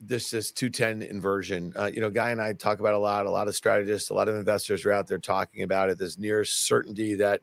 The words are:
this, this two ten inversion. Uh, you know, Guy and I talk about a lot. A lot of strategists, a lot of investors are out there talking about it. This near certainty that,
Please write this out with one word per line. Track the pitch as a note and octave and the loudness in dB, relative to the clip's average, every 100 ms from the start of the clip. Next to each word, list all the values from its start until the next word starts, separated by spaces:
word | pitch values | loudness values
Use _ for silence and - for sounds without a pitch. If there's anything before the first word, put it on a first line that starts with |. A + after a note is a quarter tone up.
this, | G#2+ A#2+ - | -6 -6 -4
this | A2+ G#2 | -4 -6
two | - B2+ | -4 -4
ten | - A2+ A2 | 0 -2 -2
inversion. | G#2+ G2+ F#2+ G2 F#2 F#2 F2 F#2 | -6 -4 0 0 0 -4 -4 -4
Uh, | G#2 | -4
you | - | 0
know, | G#2+ | 0
Guy | G#2+ A#2 | 0 0
and | A#2 | 0
I | A2 | -2
talk | G2+ G#2 G#2 | -2 0 2
about | G#2+ | 2
a | G#2 | 2
lot. | G#2 G#2 G2+ | 2 2 0
A | |
lot | G2 G#2 | 0 -2
of | |
strategists, | - G#2+ G#2 G2+ G2+ - | 0 2 2 2 -2 0
a | |
lot | G2+ G2+ | 0 2
of | |
investors | G#2+ G2+ G2+ - F#2+ | 0 0 0 0 0
are | G2+ | 2
out | G2+ F#2+ | 2 2
there | F#2+ | -4
talking | - F#2+ F#2+ G2+ | 0 0 0 -4
about | F#2 F#2+ F#2+ | -2 2 2
it. | F2+ | 0
This | F2+ F2+ | -4 -6
near | G#2+ G#2+ | 0 0
certainty | G2+ - - A#2+ - G#2 G#2+ | 2 0 2 2 0 -4 -2
that, | G2 G2+ G2+ | 2 2 2